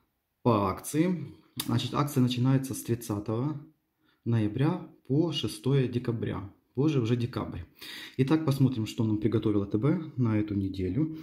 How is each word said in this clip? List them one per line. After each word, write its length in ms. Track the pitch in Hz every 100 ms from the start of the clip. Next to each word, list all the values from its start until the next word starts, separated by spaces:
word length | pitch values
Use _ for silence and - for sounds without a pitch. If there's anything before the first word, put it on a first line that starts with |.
| _ _ _ _
по 260 | 123 107 98
акции. 680 | 90 - 151 180 170 139 - _ - -
Значит, 260 | 120 120
акция 300 | 131 143 131
начинается 520 | 123 123 131 131 131
с 80 | 104
тридцатого 760 | - 113 - 101 104 113 147 143 - _ _ _ _ _
ноября 640 | 117 117 104 127 151 175 - - -
по 240 | 139 170
шестое 560 | 139 107 - 131 139 120
декабря. 600 | 120 120 113 110 95 98 - _
Позже 260 | 123 156 135
уже 160 | 110 120
декабрь. 440 | 117 107 87 90 - - - - - -
Итак, 300 | 135 160 156
посмотрим, 400 | 135 127 110 107
что 180 | -
нам 140 | 110 107
приготовил 440 | 110 110 107 104
А 40 | 98
Т 100 | 107
Б 360 | 135 170 143 127
на 220 | 117 107
эту 160 | 104
неделю. 640 | 101 95 92 90 110 160 -